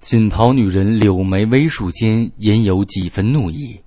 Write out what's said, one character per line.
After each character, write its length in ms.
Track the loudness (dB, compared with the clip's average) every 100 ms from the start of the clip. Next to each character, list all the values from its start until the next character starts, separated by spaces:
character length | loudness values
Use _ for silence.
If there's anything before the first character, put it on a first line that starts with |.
锦 260 | 0 2 2
袍 240 | 2 2
女 160 | 2 0
人 320 | 0 0 2
柳 240 | 2 2
眉 220 | 0 0 2
微 200 | 2 0
竖 240 | -2 -8
间， 400 | -4 -2 0 -2 -4
隐 280 | 0 2
有 200 | 2 0
几 240 | -2 -4 -6
分 240 | -2 0
怒 180 | 0 -2
意。 300 | -6 -12 -16